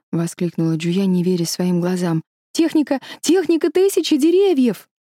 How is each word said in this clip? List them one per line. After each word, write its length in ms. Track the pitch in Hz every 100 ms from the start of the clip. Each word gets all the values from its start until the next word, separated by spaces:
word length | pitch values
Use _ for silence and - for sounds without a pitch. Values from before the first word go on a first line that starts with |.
| _
воскликнула 640 | 165 170 - 175 - 165 160
Джуянь, 360 | 170 180 196
не 100 | 180
веря 240 | 175 180 165
своим 340 | - 180 175
глазам. 420 | 175 180 180 160 - _ _
«Техника, 460 | - 330 320 277 269 - -
техника 500 | - 370 320 330 339
тысячи 460 | 359 392 381 311 302
деревьев!» 720 | 320 359 403 277 247 185 - _ _